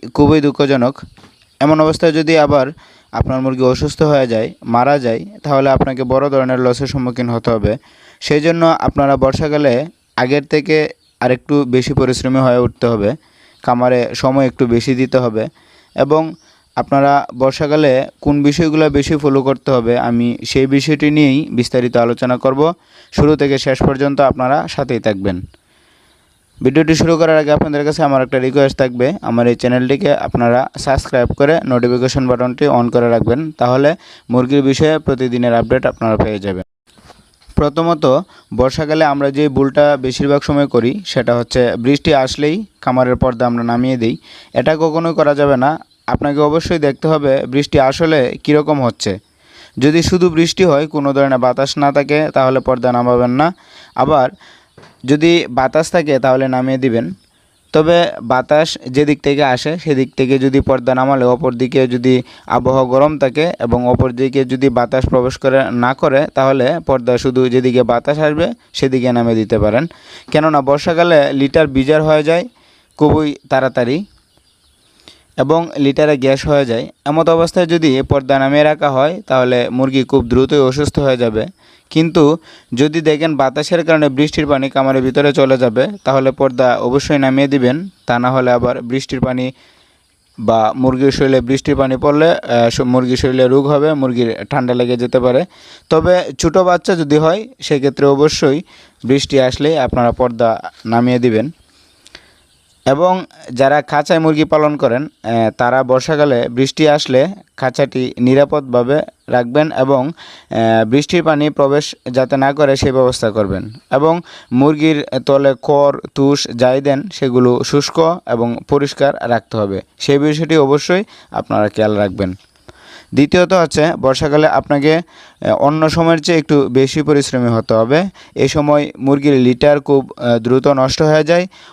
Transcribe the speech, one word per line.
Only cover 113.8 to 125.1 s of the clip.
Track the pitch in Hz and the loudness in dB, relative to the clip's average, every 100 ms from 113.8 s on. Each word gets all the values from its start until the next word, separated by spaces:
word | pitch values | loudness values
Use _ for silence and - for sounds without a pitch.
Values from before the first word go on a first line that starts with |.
| - | -4
এবং | 135 160 170 - - - | 0 2 0 -6 -20 -4
মুরগির | 123 143 151 156 147 - 131 120 | 2 2 2 0 0 -2 -4 0
তলে | 139 139 127 | 2 2 0
খড়, | - 143 143 135 - - | 0 2 2 0 -8 -2
তুষ | 139 143 - 117 | 0 0 -4 0
যাই | 127 135 | 2 2
দেন, | 139 135 190 | 0 -2 -4
সেগুলো | - 135 123 123 123 | -6 -2 2 2 2
শুষ্ক | - 143 - 165 165 180 - | 0 -2 -2 0 0 0 -4
এবং | 117 117 117 - | -4 -4 -6 -2
পরিষ্কার | 143 143 - 139 - 117 | -2 -2 -2 -2 -2 -4
রাখতে | 113 - 113 | -4 -4 -6
হবে, | 101 95 - - | -4 -6 -10 -10
সেই | - 143 | 0 2
বিষয়টি | 151 151 160 160 | 2 -2 0 2
অবশ্যই | 135 147 - 185 214 - - | 2 0 0 -4 -4 -14 -10
আপনারা | 104 - 107 104 | -10 -4 -2 -2
খেয়াল | - 107 104 | 0 -2 0
রাখবেন। | 101 98 95 95 _ _ _ _ - - - | -2 -2 -6 -6 _ _ _ _ -20 -20 -6
দ্বিতীয়ত | 127 147 180 170 | 0 2 2 2
হচ্ছে | 185 160 156 156 147 | 2 0 0 0 0
বর্ষাকালে | 131 131 156 151 151 | 0 0 0 2 2
আপনাকে, | 135 - 143 147 160 | 0 0 0 2 0
আহ, | - | -2